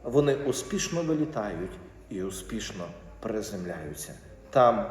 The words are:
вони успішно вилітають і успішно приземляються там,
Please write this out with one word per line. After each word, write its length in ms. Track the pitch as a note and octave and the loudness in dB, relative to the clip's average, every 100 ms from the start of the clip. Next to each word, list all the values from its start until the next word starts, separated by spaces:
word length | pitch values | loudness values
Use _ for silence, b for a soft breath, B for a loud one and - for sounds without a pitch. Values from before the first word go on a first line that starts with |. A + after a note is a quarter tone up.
вони 320 | - B2+ C#3+ C#3 | 4 4 6 4
успішно 680 | C#3+ - - G3+ - E3+ | 0 -2 -2 -2 -2 0
вилітають 680 | D#3+ D#3 D3+ - G#2 E2+ F#2 - - - - | 0 2 0 -2 -4 -4 -8 -10 -16 -20 -10
і 140 | G2 | -6
успішно 640 | F#2+ F#2 - A2+ - F#2+ F2 E2+ - - | -6 -6 -8 -8 -6 -8 -10 -12 -16 -10
приземляються 920 | A2 G#2+ G2+ G2+ F2+ E2 D#2 D2+ - - - - - | -4 -4 -4 -6 -6 -6 -8 -10 -12 -14 -18 -20 0
там, 360 | C#3 A#2+ A2 G2 | 8 8 8 0